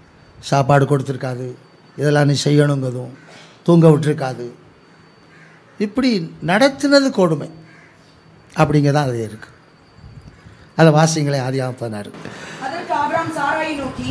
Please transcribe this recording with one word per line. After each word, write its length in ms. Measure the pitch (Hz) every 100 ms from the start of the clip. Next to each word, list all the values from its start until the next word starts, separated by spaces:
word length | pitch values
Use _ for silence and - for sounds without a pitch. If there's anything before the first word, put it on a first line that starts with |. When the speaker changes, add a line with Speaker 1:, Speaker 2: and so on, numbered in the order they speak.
| _ _ _ -
Speaker 1:
சாப்பாடு 460 | - 143 135 143 135
கொடுத்துருக்காது, 600 | 143 127 127 131 123 127 - _ _ _ -
இதெல்லாம் 320 | 147 147 143
நீ 60 | 139
செய்யணுங்கிறதும், 720 | 147 147 147 139 127 123 127 127 - - - -
தூங்க 240 | - 170 160
விட்டுருக்காது, 580 | 143 139 151 131 120 120 - _ _ _ _ _ _ _ _ - _ _ -
இப்படி 300 | 208 262 254 202 165 - 156
நடத்தினது 640 | 202 277 277 285 277 269
கொடுமை 360 | - 175 151 - - - - - _ _ _ _ _ _ -
அப்படிங்க 360 | 147 147 143
தான் 180 | 147 135
அது 100 | 117
இருக்கு. 260 | 107 107 - - _ _ _ _ - - - - - - - -
அதை 120 | 160
வாசிங்களேன், 520 | 151 160 160 143 139 127
ஆதியாகமம் 340 | 131 127 120
பதினாறு. 320 | 117 107 101 - - - - -
Speaker 2:
அதற்கு 320 | 262 339 -
ஆபிரகாம் 400 | 311 294 330 320
சாராயை 400 | 311 285 320 311 285
நோக்கி, 340 | 254 - 254